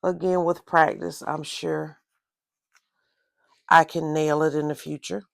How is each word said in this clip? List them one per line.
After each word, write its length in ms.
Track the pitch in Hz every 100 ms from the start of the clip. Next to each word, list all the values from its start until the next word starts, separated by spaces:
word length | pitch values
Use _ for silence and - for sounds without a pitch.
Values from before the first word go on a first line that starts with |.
Again, 420 | 185 175 180 185
with 200 | 170 180
practice, 580 | - 170 156 - 170 151 -
I'm 160 | 156
sure 560 | 151 - 165 156 156 151 _ _ _ _ _ _ _ _ _ _ _ _ _ _ _ _ -
I 140 | 165
can 280 | 160 170 160
nail 300 | 156 156 147
it 120 | 156
in 140 | 147 151
the 60 |
future. 480 | 147 156 147 - 196 196